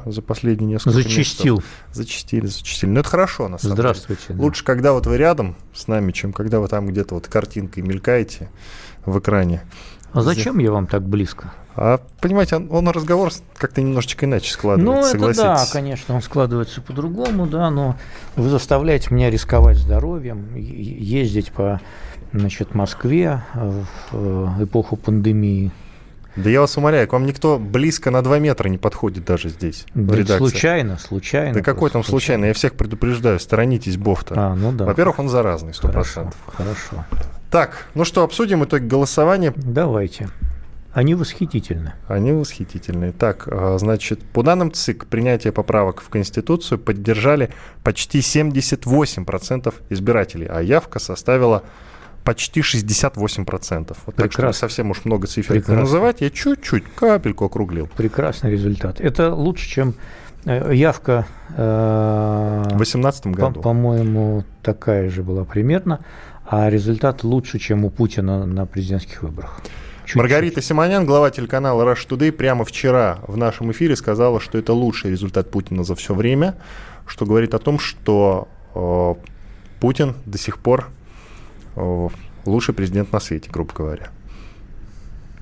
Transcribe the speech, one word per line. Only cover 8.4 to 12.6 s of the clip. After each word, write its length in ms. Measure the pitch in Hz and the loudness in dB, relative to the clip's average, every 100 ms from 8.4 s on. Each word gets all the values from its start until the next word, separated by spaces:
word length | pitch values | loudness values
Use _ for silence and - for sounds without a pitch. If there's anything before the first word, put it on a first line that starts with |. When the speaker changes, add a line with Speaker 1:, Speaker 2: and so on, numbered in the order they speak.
| 90 - - - - - | -14 -16 -18 -18 -18 -10
Speaker 1:
в 140 | - 95 | -2 0
экране. 460 | - 101 90 82 - - - - - | 2 2 2 0 -6 -16 -20 -20 -4
Speaker 2:
А 80 | 143 | 0
Speaker 1:
Здесь 140 | 120 170 | 2 2
Speaker 2:
зачем 220 | 110 254 | 0 2
я 120 | 117 | 2
вам 140 | 104 95 | 2 0
так 160 | 101 | -2
близко? 500 | 95 104 92 - - - - - | 0 0 0 -4 -14 -16 -14 -2
Speaker 1:
А, 240 | 107 127 - - | 2 2 -2 -4
понимаете, 360 | 180 196 180 | 0 2 2
он, 100 | 160 | 0